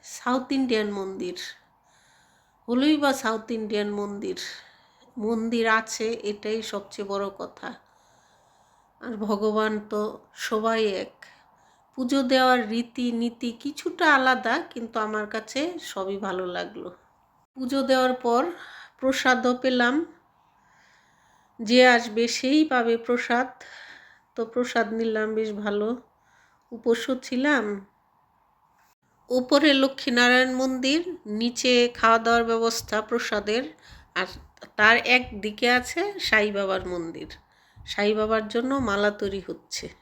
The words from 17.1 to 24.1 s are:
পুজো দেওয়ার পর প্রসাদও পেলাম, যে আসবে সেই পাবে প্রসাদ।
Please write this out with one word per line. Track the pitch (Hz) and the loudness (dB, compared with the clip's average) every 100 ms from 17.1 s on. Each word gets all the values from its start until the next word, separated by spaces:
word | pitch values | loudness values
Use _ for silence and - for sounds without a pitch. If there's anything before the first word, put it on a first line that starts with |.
| _ _ _ _ - | _ _ _ _ -10
পুজো | 254 277 262 | -4 -2 2
দেওয়ার | 262 254 254 240 | 2 2 0 0
পর | 233 330 339 - - - _ | 2 0 -4 -16 -20 -20 _
প্রসাদও | 262 262 262 247 240 247 | -2 0 2 2 2 0
পেলাম, | 262 254 240 277 330 - _ _ _ _ _ _ _ _ _ _ _ _ _ _ | 0 2 2 2 -4 -10 _ _ _ _ _ _ _ _ _ _ _ _ _ _
যে | 220 247 254 240 | 2 8 8 8
আসবে | 233 208 233 - | 2 0 0 0
সেই | 254 294 311 | 2 4 4
পাবে | 254 233 226 226 | 2 2 0 0
প্রসাদ। | 240 - 240 254 - - - - - - | -2 0 0 0 -6 -20 -20 -20 -20 -20